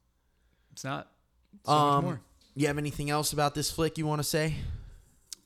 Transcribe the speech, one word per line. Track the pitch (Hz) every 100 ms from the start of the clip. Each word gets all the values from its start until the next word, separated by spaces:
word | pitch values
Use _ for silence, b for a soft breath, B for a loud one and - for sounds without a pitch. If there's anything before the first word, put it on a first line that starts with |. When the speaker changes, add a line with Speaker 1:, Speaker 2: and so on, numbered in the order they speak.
| _ _ _ _ _ _ _
Speaker 1:
It's | -
not. | 135 143 - _ _ _ _
It's | - -
so |
much | 151 143
Speaker 2:
Um, | 143
Speaker 1:
more. | 175 139 - _ _
Speaker 2:
you | 135 147
have | 147
anything | 147 - 147
else | 151 147
about | 147 143
this | 151 139
flick | - 160 156
you | 151
wanna | 151
say? | 143 160 160 156 B B B B B B - -